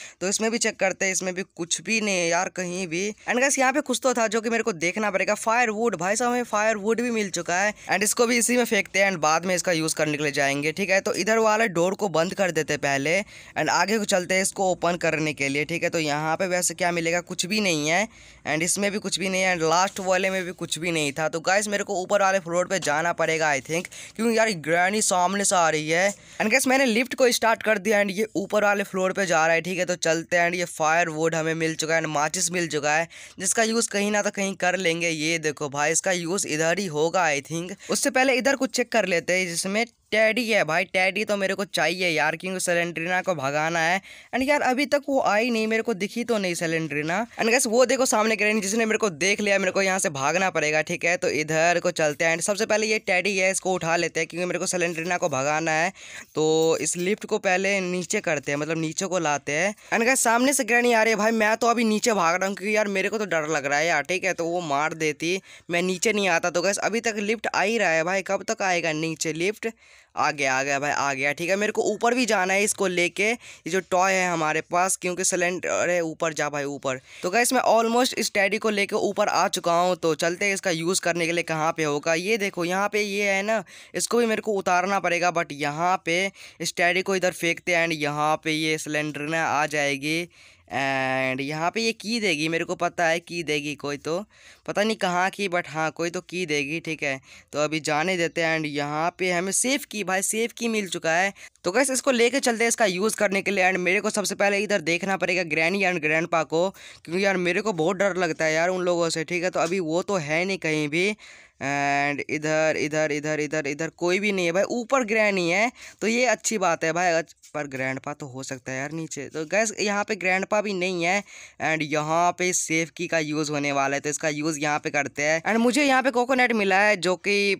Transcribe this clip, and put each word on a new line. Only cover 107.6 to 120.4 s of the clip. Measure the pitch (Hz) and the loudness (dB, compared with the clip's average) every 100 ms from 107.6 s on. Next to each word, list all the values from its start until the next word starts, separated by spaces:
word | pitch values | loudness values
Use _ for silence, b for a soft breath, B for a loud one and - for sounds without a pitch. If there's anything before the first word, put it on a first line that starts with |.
को | 208 | 0
बहुत | 175 160 190 | 0 0 2
डर | 196 175 | 0 2
लगता | 175 156 | 0 0
है | 160 | 0
यार | 156 175 | 2 2
उन | 185 | 0
लोगों | 180 170 165 | 0 2 0
से, | 165 | -2
ठीक | 156 175 | -4 -2
है। | 180 | -2
तो | 175 | 0
अभी | 165 196 | 0 0
वो | 160 165 | 0 -2
तो | 190 196 | 0 -2
है | 147 156 | -2 -2
नहीं | 185 190 | 0 -2
कहीं | 160 156 151 | -2 0 0
भी। | 160 196 214 B B B B | 0 0 -2 B B B B
And | 135 143 143 143 143 143 - | -4 0 0 2 0 -2 -4
इधर, | 151 156 156 160 113 | -4 0 2 2 2
इधर, | 143 156 156 | 0 0 0
इधर, | 147 147 151 | -2 -2 -2
इधर, | 151 156 139 | -2 -2 -4
इधर | 147 160 - | -4 -6 -4
कोई | 175 185 | 0 2
भी | 208 | 0
नहीं | 190 175 | 0 0
है | |
भाई। | 170 - | 2 0
ऊपर | 240 226 269 | -2 0 0
ग्रैनी | 220 220 214 190 170 | 2 2 2 2 2
है, | 180 233 - B B | 2 0 -2 B B
तो | 202 | -2
ये | 233 254 | 2 2
अच्छी | 220 - 220 | 0 0 0
बात | 185 160 | 0 2
है | 165 | 0
भाई, | 160 180 | 0 2
अच-, | 165 165 - - | 2 0 -10 -12
पर | 151 147 | -8 -8
ग्रैंडपा | 131 131 131 147 | -4 -4 -4 -8
तो | 147 143 | -10 -12
हो | 127 | -12
सकता | 135 131 - | -12 -12 -8
है | 131 | -8
यार | 143 | -6
नीचे। | 160 160 - 135 | -8 -10 -10 -10
तो | 151 156 | -8 -4
गाइस, | 196 220 - | 0 0 -2
यहाँ | 208 202 | -2 -2
पे | 208 214 | -2 -2
ग्रैंडपा | 180 185 | 0 0